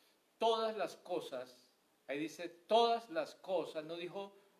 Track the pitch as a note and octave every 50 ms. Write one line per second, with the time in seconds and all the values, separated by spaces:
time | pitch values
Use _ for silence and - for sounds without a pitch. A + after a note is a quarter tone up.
0 | _ _ _ _ _ _ _ - A3+ A3+ A3+ A3+ A3+ A3 G#3+ G#3 F3+ - - -
1 | - - F3+ D#3 - - C3+ B2 B2+ B2+ - - _ _ _ _ _ _ _ _
2 | _ - C#3 D3 D#3 D#3 - - F3 E3+ - - _ - G#3+ A#3 A#3 A#3 A#3 A3+
3 | - - E3 E3 D3 - - - - F#3 F#3+ E3+ D3 - - D#3+ D3+ D#3+ E3+ F3
4 | F3 E3+ D#3 G3 G3 G3+ - - - _ _ _